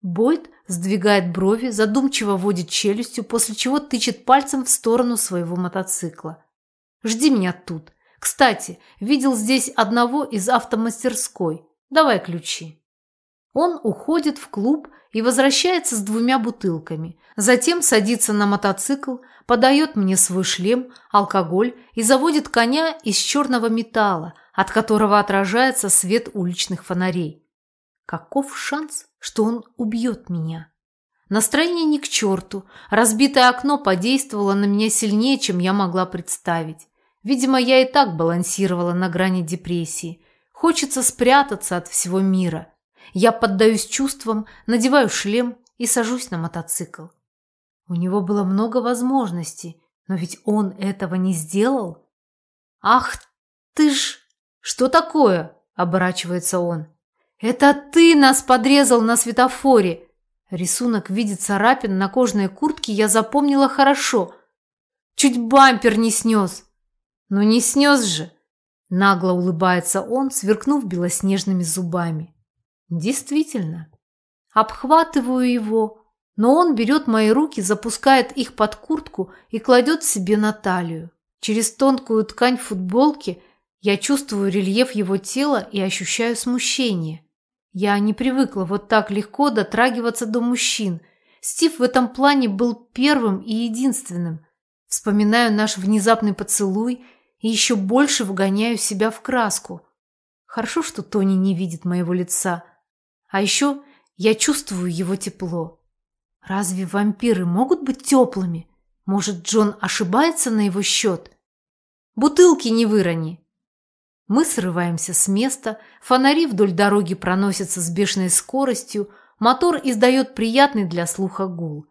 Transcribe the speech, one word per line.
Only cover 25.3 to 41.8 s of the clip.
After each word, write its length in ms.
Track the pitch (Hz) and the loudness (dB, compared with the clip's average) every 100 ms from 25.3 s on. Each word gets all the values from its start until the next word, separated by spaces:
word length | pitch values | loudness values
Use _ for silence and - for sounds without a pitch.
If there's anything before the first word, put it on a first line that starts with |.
| 196 196 220 262 254 202 | 0 0 2 2 0 2
свет 400 | - 180 226 233 | 0 2 -2 -2
уличных 500 | 208 180 175 - 180 | -6 -6 -4 -6 -8
фонарей. 580 | - 180 185 175 156 156 _ _ _ _ _ _ - | -6 -4 -2 -2 -6 -10 _ _ _ _ _ _ -12
Каков 500 | - - 269 277 - | -12 -6 -4 -4 -8
шанс, 500 | - 285 311 - - _ | -8 -8 -8 -12 -14 _
что 260 | - - | -10 -2
он 200 | 220 233 - _ | -2 -2 -10 _
убьет 520 | 226 226 247 208 - | -6 -2 -4 -6 -8
меня? 420 | 175 160 165 160 _ _ _ _ _ _ | -6 -6 -8 -14 _ _ _ _ _ _
Настроение 580 | 202 220 277 339 349 311 | -2 0 0 0 0 0
ни 120 | 294 | -2
к 100 | 285 | -2
черту. 580 | - 214 190 - 196 - - - | -4 -2 -2 -6 -14 -16 -20 -2
Разбитое 580 | 214 233 220 277 277 247 | 2 2 4 2 6 4
окно 300 | 247 277 285 | 4 -2 0
подействовало 760 | 285 185 202 269 269 208 202 | 0 0 2 0 -2 -4 0
на 140 | 196 202 | 0 2
меня 240 | 202 220 | 0 0
сильнее, 480 | - 220 208 247 269 | 0 0 0 2 0
чем 200 | - 180 | -2 -2
я 120 | 180 | 0
могла 320 | 196 190 180 | 0 0 -2
представить. 840 | 185 180 170 - - 165 160 156 - _ _ _ | -4 -6 -10 -8 -4 -4 -4 -12 -20 _ _ _
Видимо, 360 | 202 262 262 262 | -4 0 2 2
я 220 | 240 262 | 4 4
и 100 | 262 | 4
так 260 | 285 269 165 | 2 2 0
балансировала 760 | 165 170 180 - 190 175 175 | 0 0 -2 -2 -2 -2 -2
на 160 | 175 185 | -2 -4
грани 320 | 170 185 185 | -2 -2 -2
депрессии. 840 | 165 175 165 175 165 - 170 170 _ _ _ | -4 -8 -6 -6 -6 -8 -12 -16 _ _ _
Хочется 500 | - 330 330 277 269 | -2 0 0 -2 -2
спрятаться 760 | 247 - 247 277 277 196 - | -2 2 4 4 2 -4 -6
от 120 | 180 | -8